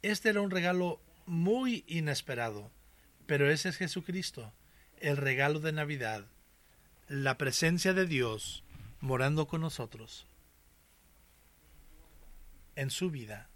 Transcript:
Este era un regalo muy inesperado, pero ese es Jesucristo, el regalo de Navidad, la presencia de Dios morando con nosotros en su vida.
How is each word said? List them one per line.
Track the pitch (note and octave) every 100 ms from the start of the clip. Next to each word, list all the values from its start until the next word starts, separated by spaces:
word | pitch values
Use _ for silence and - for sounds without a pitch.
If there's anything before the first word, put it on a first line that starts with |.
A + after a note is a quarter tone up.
Este | G3 G#3 A3
era | G#3
un | G3+
regalo | F#3 F3 F3+ F3+ - - - -
muy | E3+ F3 A#3+ C4 A#3 -
inesperado, | E3+ D3+ C3+ - B2 A#2 G#2 G#2 - - - - _ -
pero | C#3+ C#3+
ese | D3+ F#3
es | -
Jesucristo, | F3 F#3 E3 F#3 F3+ - A2 - - - - -
el | D3+ C#3+
regalo | C3+ B2+ C#3 D3+
de | D#3
Navidad, | D3+ D3 C#3+ A2+ G#2+ G2 - _ _ _ - - - -
la | C#3 C3+ C3
presencia | C3+ - E3 F3 F#3+
de | F#3 F#3
Dios | C#3 A#2+ G#2+ - - - - - -
morando | C3+ B2+ C3+ D3+ D3
con | E3
nosotros | D#3+ - A#2 A2 A2 - - - - _ _ _ _ _ _ - - - - - - - - - - - - - - - - -
en | C3+
su | - F#3
vida. | D3 G#2+ G#2 -